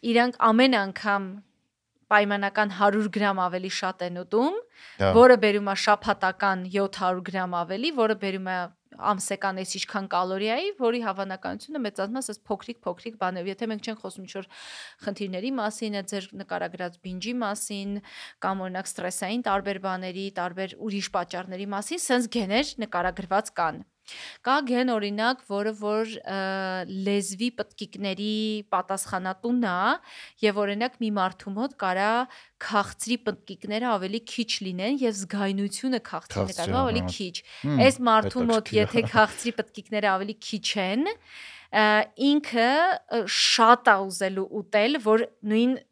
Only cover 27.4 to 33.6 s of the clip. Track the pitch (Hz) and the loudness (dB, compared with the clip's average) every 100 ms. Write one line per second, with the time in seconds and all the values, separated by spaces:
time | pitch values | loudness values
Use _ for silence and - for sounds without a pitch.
27.4 | 240 240 208 - 202 - 196 185 208 214 | -4 -4 -10 -8 -14 -6 -6 -4 -2 -2
28.4 | 220 214 208 190 185 196 - 190 185 190 | -2 -4 -2 -2 -2 -4 -4 -4 -4 -6
29.4 | 233 247 226 180 202 320 - - - _ | -2 0 0 2 2 0 -4 -20 -20 _
30.4 | 214 202 202 202 247 - 226 208 185 185 | 0 2 0 0 -2 -2 -2 0 0 -2
31.4 | - 196 262 - 190 185 208 233 254 - | -10 -6 -6 -4 -2 2 2 2 -2 -8
32.4 | - _ - 208 202 - - 240 226 208 | -20 _ 0 2 2 -4 -4 -2 -2 -6
33.4 | - 190 | -10 -14